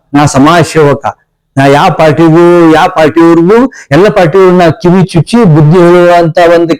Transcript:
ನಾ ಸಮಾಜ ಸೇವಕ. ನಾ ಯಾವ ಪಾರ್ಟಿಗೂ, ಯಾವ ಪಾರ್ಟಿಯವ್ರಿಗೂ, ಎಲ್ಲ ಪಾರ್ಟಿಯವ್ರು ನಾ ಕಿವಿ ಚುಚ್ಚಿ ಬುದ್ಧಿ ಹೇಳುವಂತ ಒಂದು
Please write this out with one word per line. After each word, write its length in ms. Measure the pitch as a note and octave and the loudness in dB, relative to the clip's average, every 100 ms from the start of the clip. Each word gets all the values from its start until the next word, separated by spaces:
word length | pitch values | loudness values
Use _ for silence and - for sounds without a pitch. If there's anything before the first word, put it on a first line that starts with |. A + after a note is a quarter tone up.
| - | -6
ನಾ 120 | C#3+ D3 | -2 -2
ಸಮಾಜ 360 | B2+ D3 E3+ D3+ | 0 0 0 -2
ಸೇವಕ. 320 | D#3+ C#3+ C3+ G#2+ - _ _ _ C3+ | -2 -2 -2 -8 -12 _ _ _ -4
ನಾ 60 | C#3 | 0
ಯಾವ 240 | C#3+ F#3 E3 | 0 -2 0
ಪಾರ್ಟಿಗೂ, 440 | D#3+ D3+ E3 E3 E3+ F3 E3 | -2 0 0 2 2 2 2
ಯಾವ 140 | D#3 F3+ | 0 -2
ಪಾರ್ಟಿಯವ್ರಿಗೂ, 720 | D#3 D#3 E3 E3 E3+ E3+ A3+ C4 - - | -2 -2 0 0 2 0 0 -2 -8 -4
ಎಲ್ಲ 180 | C#3+ G3+ | 0 0
ಪಾರ್ಟಿಯವ್ರು 480 | G3+ E3+ F#3+ F#3 F3+ | 0 -2 0 0 2
ನಾ 100 | E3+ - | 0 -2
ಕಿವಿ 200 | F3 F#3+ F#3 | -2 0 0
ಚುಚ್ಚಿ 240 | E3+ - A#3+ G#3 D#3 | -2 -2 0 0 2
ಬುದ್ಧಿ 240 | D3+ F3+ | 2 2
ಹೇಳುವಂತ 580 | E3+ F3+ F3 F3 E3+ F3 E3+ E3+ | 2 2 2 0 0 0 0 0
ಒಂದು 200 | E3 | -2